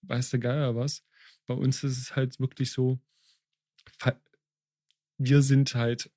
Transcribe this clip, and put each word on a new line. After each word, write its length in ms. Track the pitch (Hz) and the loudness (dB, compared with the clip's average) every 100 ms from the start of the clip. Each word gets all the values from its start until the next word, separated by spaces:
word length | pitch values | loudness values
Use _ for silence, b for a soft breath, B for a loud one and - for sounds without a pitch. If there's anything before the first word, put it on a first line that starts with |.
weiß 260 | - 123 127 | -4 -4 -2
der 100 | 127 | -2
Geier 340 | 120 135 139 117 | -2 0 0 -2
was. 260 | 131 - _ b b b _ | -4 -6 _ b b b _
Bei 60 | |
uns 300 | 127 127 135 | -2 0 0
ist 140 | 139 127 | -4 -6
es 180 | 127 - | -6 -4
halt 240 | 127 - | -4 -4
wirklich 320 | 131 - 131 | -8 -4 -6
so, 300 | - 127 127 _ b b b _ _ _ _ - _ | 0 0 -2 _ b b b _ _ _ _ -20 _
fa-, 220 | - - _ _ _ _ _ _ _ _ _ _ | -4 -4 _ _ _ _ _ _ _ _ _ _
wir 240 | 127 143 | 4 6
sind 340 | 139 135 135 123 | 6 4 4 0
halt 340 | 117 120 - | -2 -4 -8